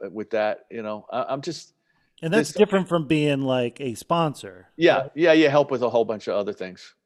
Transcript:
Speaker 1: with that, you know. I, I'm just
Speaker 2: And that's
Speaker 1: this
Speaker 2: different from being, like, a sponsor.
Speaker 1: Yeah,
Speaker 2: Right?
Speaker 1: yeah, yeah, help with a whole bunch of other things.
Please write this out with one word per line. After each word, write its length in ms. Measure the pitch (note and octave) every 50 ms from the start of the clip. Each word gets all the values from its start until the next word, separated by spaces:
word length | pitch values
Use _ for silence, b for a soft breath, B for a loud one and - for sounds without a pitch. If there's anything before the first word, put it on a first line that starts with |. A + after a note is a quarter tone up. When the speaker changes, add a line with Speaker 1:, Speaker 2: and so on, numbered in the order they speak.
| - G2
Speaker 1:
with 180 | E2+ G#2+ G#2 G#2+ -
that, 340 | G#2+ G#2+ G#2+ G#2 - - _
you 120 | - A#2 A2
know. 240 | G#2+ G#2+ G#2 G#2+ -
I, 140 | - A#2+ - -
I'm 100 | C3+ C#3+
just 320 | C#3 F3+ D#3 - - - _ _ _ _ _ _ _ _ _ _
Speaker 2:
And 100 | - E3
that's 200 | F3 A3 - C#3+
Speaker 1:
this 60 | - -
Speaker 2:
different 280 | G#3 G3+ G3 G3 F#3
from 200 | - E3+ E3+ D#3
being, 340 | B2 D#3 D3+ D3+ D3 C#3+ C3+
like, 400 | C3+ C3 C3 B2+ B2 A#2+ - -
a 140 | C#3+ C3 A2+
sponsor. 760 | - - - E3 E3+ E3 D3+ C3 - - G2 F#2 F#2 F#2 _ _
Speaker 1:
Yeah, 220 | - E3 E3 D3 -
Speaker 2:
Right? 120 | C3+ - -
Speaker 1:
yeah, 180 | C#3+ E3 E3+ D#3+
yeah, 160 | D#3+ D#3+ C#3+
help 220 | C3+ D3+ C#3+ -
with 120 | C3+ A#2+ B2
a 60 | A#2
whole 160 | A2+ A#2+ A2+
bunch 240 | G#2+ A2+ G#2 - -
of 60 | F#2
other 160 | G2+ G2+ G2 G2+
things. 420 | - F#2+ F#2 F2+ - - - _ _ _